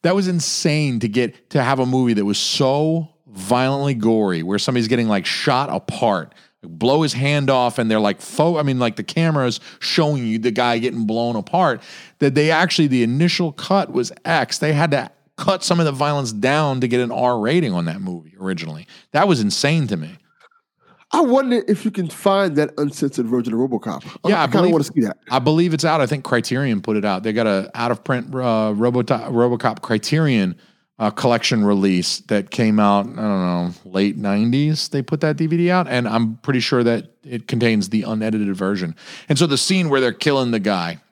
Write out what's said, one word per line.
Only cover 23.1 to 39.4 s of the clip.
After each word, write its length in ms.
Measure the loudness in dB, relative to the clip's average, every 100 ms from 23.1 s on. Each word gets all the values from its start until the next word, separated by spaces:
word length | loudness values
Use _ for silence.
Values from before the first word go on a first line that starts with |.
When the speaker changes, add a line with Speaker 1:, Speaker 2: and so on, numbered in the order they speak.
| -2 -2
Speaker 2:
version 260 | -2 -2
of 60 | -2
RoboCop. 420 | -2 -2 -6 -10 -12 -4 0
Speaker 1:
Yeah, 140 | 2
I 20 |
Speaker 2:
I 40 | 2
kinda 100 | 4
Speaker 1:
believe 140 | 4
Speaker 2:
wanna 100 | 2
see 180 | 0 0
that. 160 | -2 -4 -4
Speaker 1:
I 80 | 0
believe 340 | 2 2 2
it's 120 | 0 0
out. 160 | 0
I 40 | 0
think 200 | -2 -2
Criterion 560 | -2 0 -2 0 -2
put 160 | 0 -2
it 80 | 0
out. 180 | -2
They 80 | -2
got 160 | 0 0
a 240 | 0 -2 -4
out 160 | -4
of 120 | -4
print, 300 | -2 -4 -4 -4
uh, 380 | 0 0 0 2
Robota-, 540 | 0 0 0 -2 0
RoboCop 500 | 2 2 2 -2 -4
Criterion, 760 | -2 -2 0 0 2 2 0 -4 _ _ _ -4
uh, 100 | -4
collection 520 | 0 0 2 2 2
release 560 | 2 4 2 2 0 -6 -2
that 220 | -4 -2
came 260 | 0 2 4
out, 280 | 4 2 0
I 40 |
don't 60 | -6
know, 560 | -2 0 0 -2 -4 -8 -6
late 320 | 0 0 0
nineties. 720 | -2 0 2 2 0 0 -4
They 120 | -6
put 200 | -4 -2
that 160 | -2 0
D 100 | -2
V 80 | 0
D 160 | 2
out, 160 | 0 0
and 220 | -2 0
I'm 280 | 0 -2 -4
pretty 180 | -2 -2
sure 240 | 2 2
that 280 | 2 0 -4 _
it 240 | -12 -12 -6
contains 400 | 0 2 2 0
the 160 | -2
unedited 500 | -2 -4 -2 -2 -2
version. 400 | -2 -2 -2 -4 -8 -16 -20 -2
And 100 |
so 80 | 0